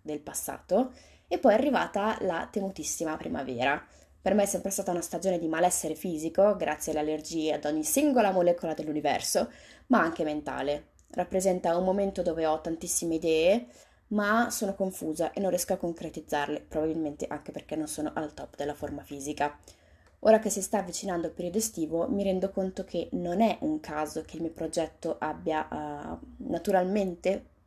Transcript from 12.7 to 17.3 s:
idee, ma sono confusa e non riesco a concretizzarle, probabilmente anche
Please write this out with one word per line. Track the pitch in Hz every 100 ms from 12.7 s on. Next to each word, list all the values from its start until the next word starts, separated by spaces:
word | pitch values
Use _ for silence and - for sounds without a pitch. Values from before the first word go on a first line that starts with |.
| 165 175 - 170 160
idee, | 165 160 165 220 240 - - _ -
ma | 208 202 226 233
sono | - 202 196
confusa | 190 190 160 156 165
e | -
non | 190
riesco | 180 -
a | 185
concretizzarle, | 175 165 165 160 156 151 147 151
probabilmente | - 160 156 160 156 147
anche | -